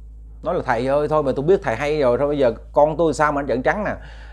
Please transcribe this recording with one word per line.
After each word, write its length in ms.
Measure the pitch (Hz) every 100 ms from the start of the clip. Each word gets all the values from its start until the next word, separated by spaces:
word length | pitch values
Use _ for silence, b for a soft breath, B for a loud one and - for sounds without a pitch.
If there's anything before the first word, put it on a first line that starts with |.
| - - - -
Nói 120 | 151 175
là: 60 | 131
"Thầy 220 | 117 131
ơi, 200 | 143 147
thôi 160 | 151
mà 80 | 143 139
tôi 100 | 147
biết 140 | 190
thầy 120 | 147 113
hay 240 | 147 151
rồi, 180 | 131 120
thôi 100 | 143
bây 100 | 147
giờ 160 | 127 113 -
con 240 | - 151 156
tôi 160 | 165
sao 180 | 143 151
mà 100 | 143
anh 60 | 143
trợn 160 | 117
trắng 200 | 139 180
nè." 120 | 185 98 B B B